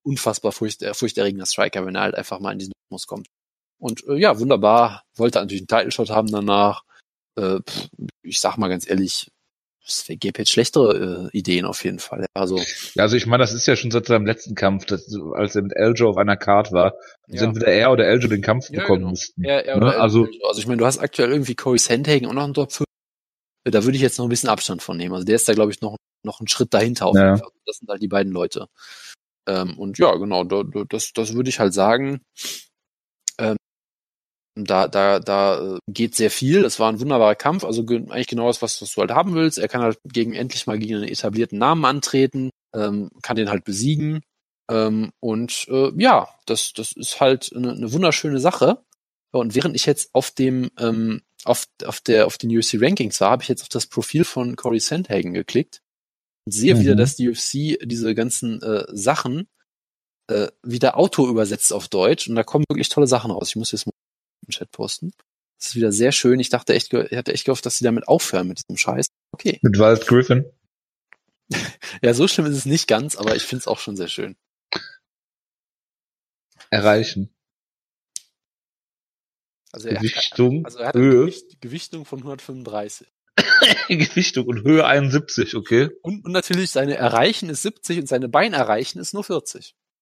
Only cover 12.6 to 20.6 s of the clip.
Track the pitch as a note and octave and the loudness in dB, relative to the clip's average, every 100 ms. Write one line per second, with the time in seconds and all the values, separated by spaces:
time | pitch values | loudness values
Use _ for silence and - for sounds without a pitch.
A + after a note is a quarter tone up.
12.6 | F2 - - F#2 G#2+ A#2+ G#2 B2 A#2 A#2 | -4 -8 -6 0 2 2 2 2 2 0
13.6 | - A#2 B2 A#2 A2+ A2+ G2+ A2+ - G2+ | 2 2 2 -2 2 2 2 -4 -6 -2
14.6 | G2 G2 - G2 - G#2 D#2 - G#2 G#2+ | 0 0 -4 -6 -6 -12 -8 -4 -2 -2
15.6 | G2 - A2 A#2 A2+ F#2+ G2+ G2+ - G2+ | -2 2 2 4 4 4 2 0 4 4
16.6 | G#2+ F2+ F#2 - - _ _ - A2+ A2 | 4 4 2 0 -14 _ _ -2 0 2
17.6 | A2+ F#2+ B2+ B2+ F#2+ B2 A#2+ G#2 G#2 A#2+ | 4 4 6 6 6 4 2 0 2 0
18.6 | - - G3 F#2 F2+ F2+ - - C#3 C#3 | -2 -4 2 2 0 -6 -8 -6 0 0
19.6 | - C3+ B2 - A2 A2+ A2 - G2+ G#2+ | 0 2 4 4 4 4 4 0 -4 -4